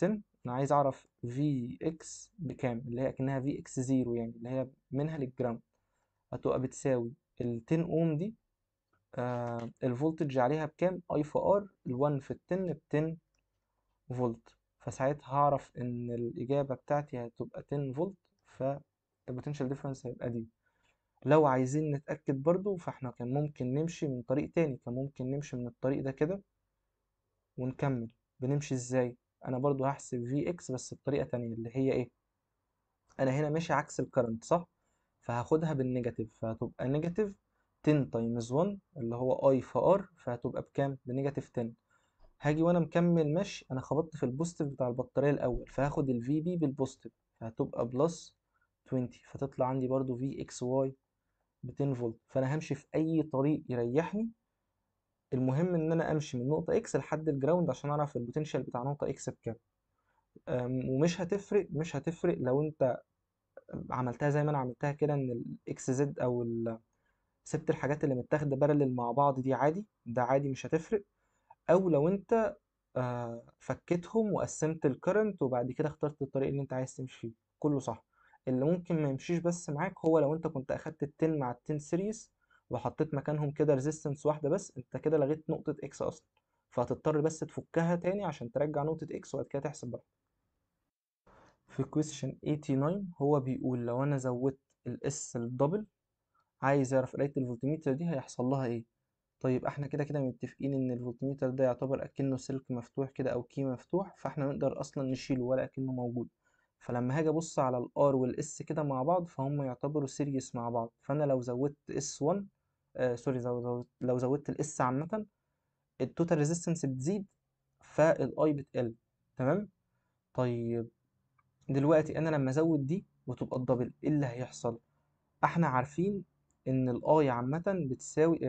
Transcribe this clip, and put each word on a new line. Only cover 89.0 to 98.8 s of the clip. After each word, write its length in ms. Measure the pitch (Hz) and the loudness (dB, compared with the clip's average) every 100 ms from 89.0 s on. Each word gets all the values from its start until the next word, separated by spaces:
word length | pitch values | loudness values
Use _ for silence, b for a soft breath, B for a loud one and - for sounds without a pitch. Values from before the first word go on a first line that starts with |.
| 156 | -6
اكس 240 | - - | -10 -6
وبعد 120 | 135 - | -8 -4
كده 160 | 139 | -6
تحسب 260 | 147 - 127 | -6 -8 -10
براحتك. 200 | 113 _ _ _ _ _ _ _ _ _ _ _ _ _ b b b _ | -10 _ _ _ _ _ _ _ _ _ _ _ _ _ b b b _
في 140 | - | -4
question 680 | 135 151 147 - 131 - 147 | -2 0 -2 -4 -8 -6 -4
eighty-nine 720 | 151 147 135 147 202 190 - | -4 0 2 2 0 -6 -2
هو 180 | 143 147 | 2 2
بيقول 460 | 131 123 131 123 120 | 2 -2 -2 -2 -2
لو 160 | 123 | 0
انا 140 | 139 139 | 0 0
زودت 420 | 127 123 135 135 _ _ 123 | 0 0 -2 -2 _ _ -10
الاس 500 | 117 - 147 - 123 | -6 -4 -6 -8 -6
للدبل، 500 | 120 127 143 208 214 _ _ _ _ _ _ - | -4 2 2 2 -4 _ _ _ _ _ _ -2
عايز 320 | 135 143 131 | 2 4 4
يعرف 220 | 131 127 - | 2 2 -2
قرايه 160 | 139 143 | -2 0
الفولتميتر 560 | 123 120 135 156 143 | -2 -2 -2 0 0
دي 180 | 131 170 | 0 0
هيحصل 340 | 139 - - | -2 -4 -2
لها 220 | 127 135 123 | 0 0 0
ايه. 180 | 117 | -2